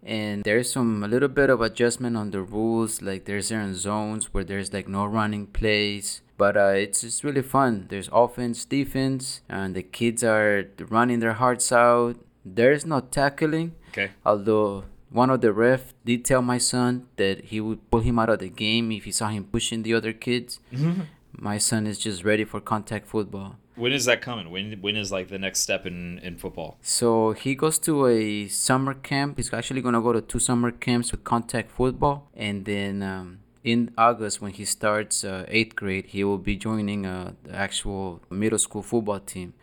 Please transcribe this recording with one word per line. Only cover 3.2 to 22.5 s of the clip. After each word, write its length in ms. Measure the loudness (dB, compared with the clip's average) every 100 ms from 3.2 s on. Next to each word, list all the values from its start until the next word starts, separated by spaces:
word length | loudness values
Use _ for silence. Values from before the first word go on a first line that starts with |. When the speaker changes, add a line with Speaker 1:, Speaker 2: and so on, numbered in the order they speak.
| -6
Speaker 1:
there's 220 | -6 -4
certain 260 | -4 -4
zones 580 | -4 -2 -2 -2 -4 -4
where 120 | -4
there's, 280 | -4 -6 -4
like, 160 | -6 -4
no 160 | -4
running 420 | -2 0 0 -2 -6
plays, 760 | -2 2 2 2 -2 -8 -10 _ 2
but, 180 | 4 6
uh, 120 | 6
it's, 360 | 4 2 -2
it's 200 | -4 -4
really 180 | -2 -2
fun. 440 | 2 2 4 2 -4
There's 180 | -8 0
offense, 540 | 4 4 2 -6 -6
defense, 800 | -4 -2 0 0 0 -2 -6 -12 -8
and 240 | -6 -4
the 80 | -6
kids 420 | -8 -2 0 2
are 400 | 2 4 4 2 0 -8 -2
running 300 | 2 2 2
their 160 | 0
hearts 380 | 2 2 2 4
out. 440 | 6 6 6 2 -4 -14 _
There's 440 | -6 4 4 4 2
no 140 | -2
tackling. 720 | -2 0 0 2 0 0 -2 -8 -10
Speaker 2:
Okay. 240 | -4 -4 0
Speaker 1:
Although 600 | 2 2 4 4 2 -2 -10 -18 -4
one 180 | 2 4
of 140 | 4
the 100 | 4
ref 400 | 4 4 4 0 -8 -2
did 180 | -2
tell 160 | 2 2
my 180 | 2 0
son 500 | 0 2 0 0 -4 -2
that 300 | 0 -2 -6
he 140 | -4
would 300 | -4 -6 0
pull 100 | 2
him 180 | 4 4
out 120 | 2
of 80 | 2
the 100 | -2
game 420 | -4 0 2 0
if 120 | -4
he 60 | -4
saw 180 | -4 -2
him 160 | -4
pushing 380 | -4 -4 -2 -2
the 100 | 0
other 220 | 0 0
kids. 460 | -4 -2 -2 -4 -12 _
Speaker 2:
Mm-hmm. 300 | -2 0 0 -6 -12 _
Speaker 1:
My 260 | -10 -6 -2
son 280 | 0 0 0
is 120 | -4
just 260 | -6 -2
ready 200 | 0 0
for 160 | 0